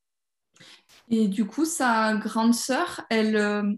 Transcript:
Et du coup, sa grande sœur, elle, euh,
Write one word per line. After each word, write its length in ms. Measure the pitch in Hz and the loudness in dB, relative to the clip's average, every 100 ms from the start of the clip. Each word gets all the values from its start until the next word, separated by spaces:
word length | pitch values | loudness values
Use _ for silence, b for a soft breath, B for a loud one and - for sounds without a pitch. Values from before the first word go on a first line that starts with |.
| _ _ _ _ _ _ b b b b - | _ _ _ _ _ _ b b b b -2
Et 180 | 226 214 | 0 2
du 200 | 196 202 | 0 -2
coup, 180 | - 320 | -2 -2
sa 500 | - 254 226 220 208 | 0 0 2 2 0
grande 380 | 214 226 226 | -2 0 2
sœur, 480 | 233 - 262 349 - - | 2 0 -2 -2 -6 -4
elle, 260 | 220 220 214 | 0 2 2
euh, 380 | 208 208 202 | 0 0 -2